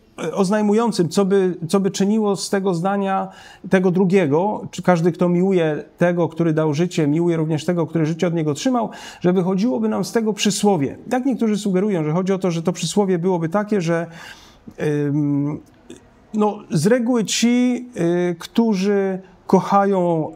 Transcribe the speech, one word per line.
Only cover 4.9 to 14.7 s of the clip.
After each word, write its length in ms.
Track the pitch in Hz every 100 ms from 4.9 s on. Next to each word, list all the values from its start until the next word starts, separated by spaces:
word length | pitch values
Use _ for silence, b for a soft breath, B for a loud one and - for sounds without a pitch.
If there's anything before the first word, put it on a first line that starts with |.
| 175 170
kto 160 | 165 180
miłuje 560 | 175 185 185 160 147 - -
tego, 300 | 175 175 165
który 240 | - 165
dał 220 | 156 156
życie, 320 | 147 175 175 147
miłuje 300 | 151 175 165
również 280 | 156 156
tego, 220 | - 175 160
który 200 | 165 151
życie 200 | 165 180
od 80 |
Niego 160 | 165 151
otrzymał”, 400 | 143 262 247 208 B B B
że 120 | 175
wychodziłoby 560 | 185 180 190 226 254 220
nam 160 | 214
z 80 | 190
tego 200 | 233 220
przysłowie. 640 | 208 214 - 208 190 135 - -
Tak 160 | 262 262
niektórzy 320 | 226 226 208
sugerują, 460 | 208 185 214 185
że 80 | 151
chodzi 200 | 160 185
o 60 | 190
to, 120 | 190
że 120 | 170
to 100 | 165
przysłowie 460 | 180 165 208 196 180
byłoby 300 | 180 180 165
takie, 320 | 202 208 214
że, 260 | 165 165 170 B B B B B -